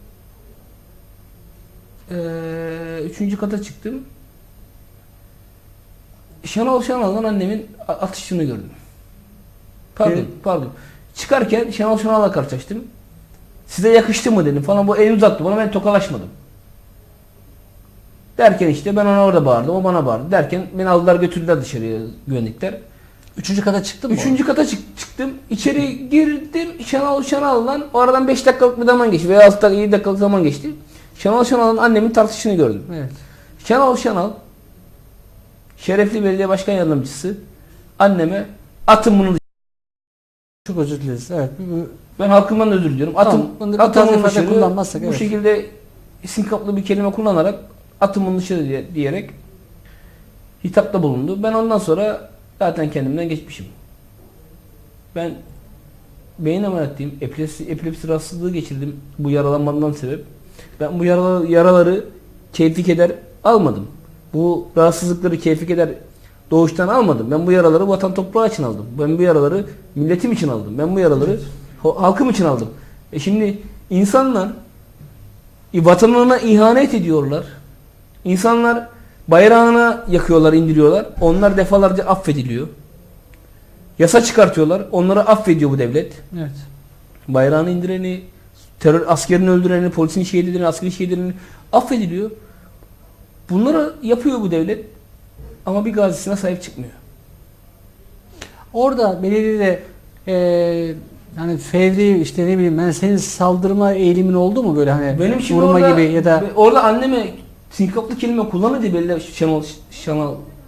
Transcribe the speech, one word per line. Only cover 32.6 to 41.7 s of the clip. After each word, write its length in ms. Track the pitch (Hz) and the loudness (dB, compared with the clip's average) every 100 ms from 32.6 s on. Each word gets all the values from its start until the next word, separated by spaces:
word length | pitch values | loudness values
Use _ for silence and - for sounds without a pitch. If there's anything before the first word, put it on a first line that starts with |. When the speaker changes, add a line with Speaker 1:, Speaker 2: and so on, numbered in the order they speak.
| 139 101 - | 2 0 -8
Speaker 2:
Evet. 160 | 165 131 - - - - - | -12 -12 -14 -20 -20 -20 -20
Speaker 1:
Şenol 320 | - 247 262 240 | -2 2 2 2
Şenal, 340 | 233 190 202 - - - - - - - - - - - - - - - | -2 -2 -4 -8 -20 -20 -20 -20 -20 -20 -20 -20 -20 -20 -20 -20 -20 -12
şerefli 480 | - 196 202 220 | -4 0 0 0
belediye 240 | 196 190 190 | -2 0 -2
başkan 240 | 190 196 | -2 -2
yardımcısı, 640 | 190 160 143 127 - 180 208 - - - - - - | -2 0 -2 -4 -8 -10 -10 -14 -20 -20 -20 -20 0
anneme 480 | 196 180 160 196 208 - - - - | 2 2 -2 -4 -8 -16 -20 -6 2
"Atın 280 | 214 233 202 | 2 4 2
bunu 80 | 190 | 2
dışarı." 100 | 170 - _ _ _ _ _ _ _ _ _ _ _ - | -2 -6 _ _ _ _ _ _ _ _ _ _ _ -10
Speaker 2:
Çok 120 | 175 | -4
özür 220 | 147 143 | -4 -4
dileriz. 280 | 139 120 123 | -6 -8 -6
Evet. 200 | - 135 - | -6 -6 -8
Bu, 180 | 180 | -8